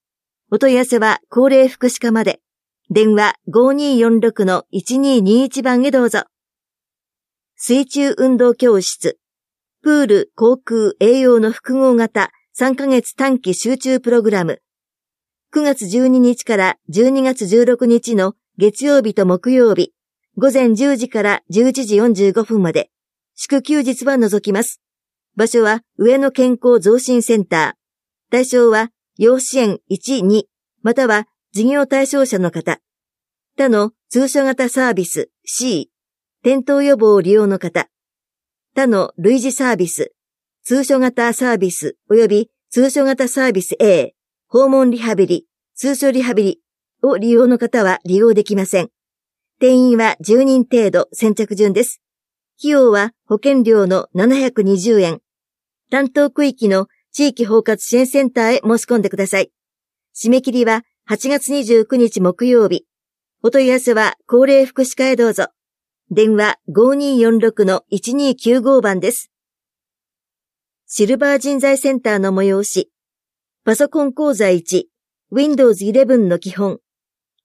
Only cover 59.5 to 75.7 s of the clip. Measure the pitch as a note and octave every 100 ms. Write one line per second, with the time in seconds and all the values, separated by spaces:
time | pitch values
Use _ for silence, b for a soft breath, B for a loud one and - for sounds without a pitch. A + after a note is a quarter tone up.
59.5 | _ _ _ _ _ _ - A3+ B3+ C4
60.5 | A#3+ A3+ A3+ - _ - G#3+ C4 C#4+ -
61.5 | C#4+ A3 A3+ A3 B3 A#3 G3 F3+ - B3
62.5 | A#3+ G3 F3 - _ _ _ _ _ A#3
63.5 | C#4 B3+ B3+ B3 A3 G#3 - - B3 C4+
64.5 | C4+ C4 - B3+ - C4 B3 A3+ G3 -
65.5 | _ _ _ _ _ _ F#3+ A3 G#3 G#3
66.5 | - - F#3 B3+ C#4+ C#4+ B3+ A3+ A3+ A3
67.5 | A3 F#3+ F#3+ - G3 A#3 C#4 C#4 F#3 A3+
68.5 | B3+ A#3+ C4 G3+ F#3 F#3 D#3 - _ _
69.5 | _ _ _ _ _ _ _ _ _ _
70.5 | _ _ _ - - G3+ C4 C#4+ C#4 C#4
71.5 | C#4 C#4 C4+ C#4 C4 A3+ G3+ F#3+ F#3+ G3
72.5 | G3 G#3 F#3 - _ _ _ _ _ _
73.5 | _ A3 A3 C#4+ D#4 C#4 C4 D4 G#3+ G3
74.5 | F3 - F#3 - _ _ _ _ A3 D4+
75.5 | C#4 B3